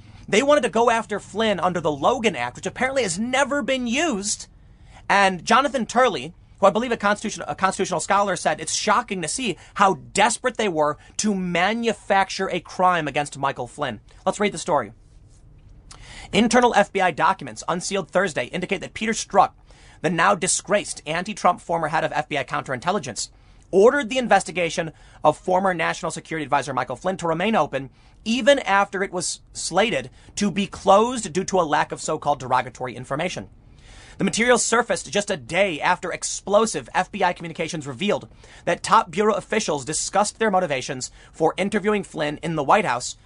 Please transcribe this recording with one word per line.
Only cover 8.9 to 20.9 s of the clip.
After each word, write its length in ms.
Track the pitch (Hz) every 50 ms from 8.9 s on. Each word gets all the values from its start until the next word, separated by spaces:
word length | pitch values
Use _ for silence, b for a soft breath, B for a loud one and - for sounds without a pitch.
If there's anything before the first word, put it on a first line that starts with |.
| 208 214 240 - 208 185 170
to 40 | 147
see 300 | - - 262 226 170 B B B B
how 220 | - 202 196 185 139 127 123 -
desperate 440 | 196 196 233 220 - - 254 - -
they 120 | 220 214
were 300 | 170 156 151 147 147 b b b b -
to 160 | - 214 202
manufacture 1160 | 190 185 180 175 165 175 196 214 233 233 226 208 - - - 202 196 190 - - - 190 -
a 80 | - 180
crime 480 | - - - - 185 180 180 170 156 147
against 280 | 131 147 143 139 - 139
Michael 280 | 131 135 135 - 127 117
Flynn. 320 | - - 147 135 110 - - b b b b 185
Let's 120 | 190 -
read 120 | 208 208
the 80 | 160 160
story. 340 | - - 165 143 120 101 117 - - - - - - - - - - - - - - - - - - - B B B B B B B B
Internal 440 | - 180 226 226 220 254 247 240 208
F 180 | 202 202 - -
B 80 | 190
I 80 | 185 175
documents 540 | 160 127 156 165 190 - 151 127 107 - - -
unsealed 440 | 165 180 175 - 196 196 185 -
Thursday 340 | - 180 190 190 147 - 123
indicate 360 | - - 165 180 175 196 180
that 120 | 139 139 -
Peter 180 | - 214 220
Strzok, 420 | 220 - - - - 196 170 - - _ b b b b b b b b
the 80 | - 156
now 240 | 180 160 165 190 202
disgraced 680 | 175 147 180 - - - - 190 208 151 -